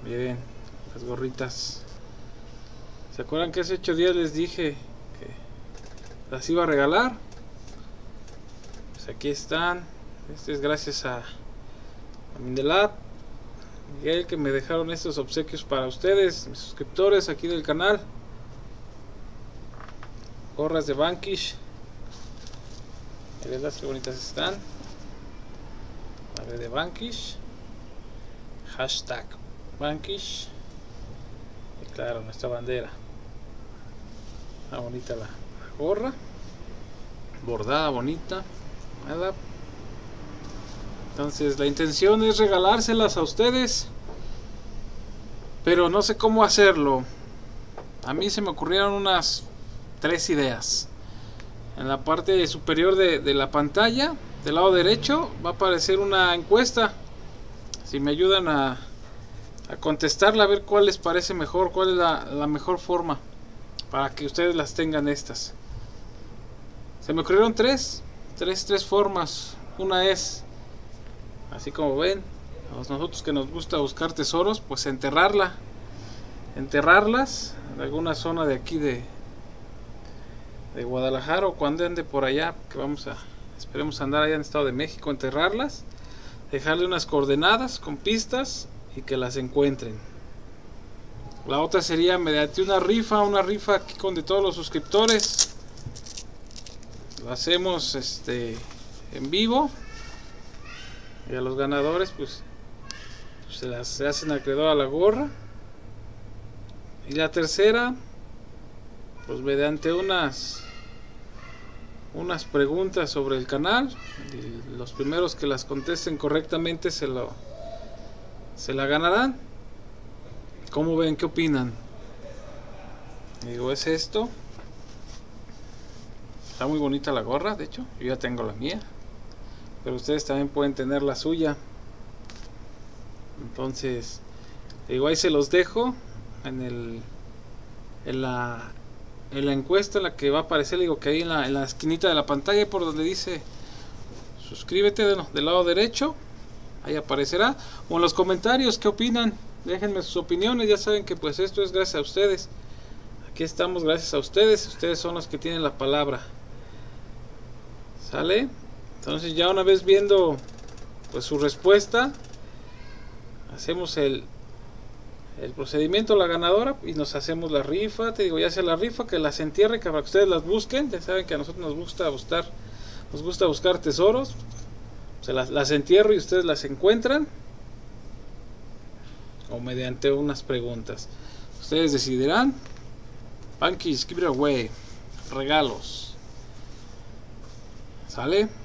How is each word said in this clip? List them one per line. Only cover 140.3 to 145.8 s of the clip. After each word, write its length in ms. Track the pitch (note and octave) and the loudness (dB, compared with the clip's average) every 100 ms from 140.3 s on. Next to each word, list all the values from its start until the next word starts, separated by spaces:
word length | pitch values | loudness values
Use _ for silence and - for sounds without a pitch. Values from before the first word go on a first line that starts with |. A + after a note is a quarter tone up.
va 100 | C#3+ | 4
a 20 | |
aparecer, 360 | D#3+ D#3+ C#3+ F3+ | 4 2 2 2
digo, 200 | F3 D3+ | 2 2
que 120 | C#3+ | 2
ahí 120 | D#3 | 2
en 60 | E3+ | 2
la, 180 | D#3 C3 | 2 2
en 80 | |
la 100 | C#3 | 0
esquinita 440 | C3 - D#3 E3 F#3+ | -2 -2 0 4 6
de 60 | |
la 100 | D#3 | 4
pantalla, 440 | D3 C#3+ C#3 G3+ G3+ | 4 0 4 4 4
por 140 | G3 | 2
donde 200 | E3+ D#3 | 0 0
dice 380 | D#3+ F#3 - E3 - - - - - - - - - - - | 0 0 -4 -6 -8 -12 -12 -12 -12 -12 -12 -12 -12 -12 -10
suscríbete, 580 | - - F#3 G#3 G3+ | -10 -2 4 4 6
de, 120 | G#3 G3 | 4 4
no, 120 | D#3 | 0
del 100 | D3 | 0
lado 180 | D3 F3+ | 4 4
derecho, 520 | F3 F3 | 6 4